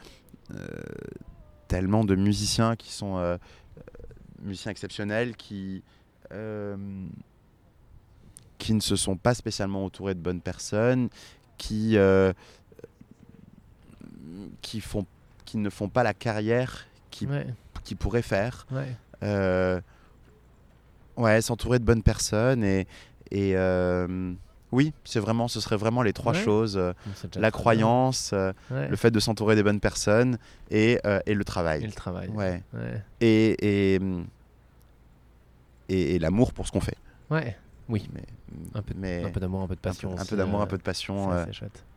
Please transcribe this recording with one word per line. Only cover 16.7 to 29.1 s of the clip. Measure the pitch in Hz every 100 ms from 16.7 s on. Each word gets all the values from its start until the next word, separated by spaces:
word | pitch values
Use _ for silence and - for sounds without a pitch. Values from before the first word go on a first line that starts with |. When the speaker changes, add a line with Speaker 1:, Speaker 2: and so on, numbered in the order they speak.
| - - - -
Speaker 1:
qui, | - 131
Speaker 2:
Ouais. | 143 139 117 - -
Speaker 1:
qui | - 101
pourraient | 110 117
faire. | 117 98 113 - -
Speaker 2:
Ouais. | 131 139 123 - -
Speaker 1:
Euh, | 104 101 95 92 92 90 - - - - - - - - - - - - - -
ouais, | 113 110
s'entourer | - 117 - 127
de |
bonnes | 113 117
personnes | 104 107 - 107 120 131
et, | 101 95 90 - - - -
et, | 98 98 95
euh, | 92 92 90 90 90 92 92 92 - - -
oui, | 123 151 -
c'est | - 117
vraiment, | 101 117 120
ce | 113
serait | - 104
vraiment | 110 120
les | 117
trois | - 117
Speaker 2:
Ouais. | 165
Speaker 1:
choses, | 202 107 113 98
euh, | 90 87
Speaker 2:
Donc, | - 98
c'est | 87
déjà | 90
Speaker 1:
la | 110
Speaker 2:
très | -
bien. |
Speaker 1:
croyance, | 117 113 110 123 131 127 -
euh, | 101 95 95 -
Speaker 2:
Ouais. | 131 143
Speaker 1:
le |
fait | - 117